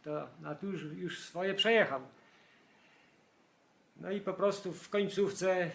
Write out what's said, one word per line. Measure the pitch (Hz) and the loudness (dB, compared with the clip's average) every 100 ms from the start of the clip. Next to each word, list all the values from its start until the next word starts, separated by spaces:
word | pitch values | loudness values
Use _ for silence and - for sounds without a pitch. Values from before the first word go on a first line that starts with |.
To, | 151 151 139 - | -4 -6 -6 -10
a | 151 | -10
tu | 151 196 | -6 -4
już, | 180 | -4
już | 151 175 180 - | -6 -6 -6 -6
swoje | - 170 190 | -8 -2 -2
przejechał. | 190 220 226 175 135 131 - - - _ _ _ _ _ _ _ _ _ _ _ _ _ _ _ - | 0 4 6 4 0 -6 -20 -20 -20 _ _ _ _ _ _ _ _ _ _ _ _ _ _ _ -14
No | 175 | -6
i | 196 | -4
po | 196 | -4
prostu | - 202 196 185 | 2 2 2 -6
w | 160 - | -8 -2
końcówce | 208 196 190 196 - 185 185 175 | 0 2 2 0 2 2 4 2